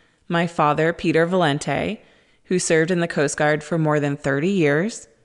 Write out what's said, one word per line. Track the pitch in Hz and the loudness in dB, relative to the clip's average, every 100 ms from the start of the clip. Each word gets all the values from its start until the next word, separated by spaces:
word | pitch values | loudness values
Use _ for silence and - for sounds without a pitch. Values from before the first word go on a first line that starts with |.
| _ _ - | _ _ -4
my | 170 170 | -2 -2
father, | - 151 147 160 | 0 0 2 0
Peter | 170 170 160 170 | 0 0 2 2
Valente, | 185 160 143 - 143 170 214 _ _ _ _ | 2 0 0 -2 -4 -4 -6 _ _ _ _
who | - 180 | -4 -2
served | - 160 160 | 2 2 2
in | 180 | 0
the | 170 | -2
Coast | - 139 - | -2 -2 0
Guard | 151 151 | 0 0
for | - 165 | -2 -2
more | 156 151 | 2 0
than | 143 143 | 0 -4
thirty | 143 139 170 | -2 -2 0
years. | 202 147 143 208 - - _ | 2 2 2 -2 -6 -18 _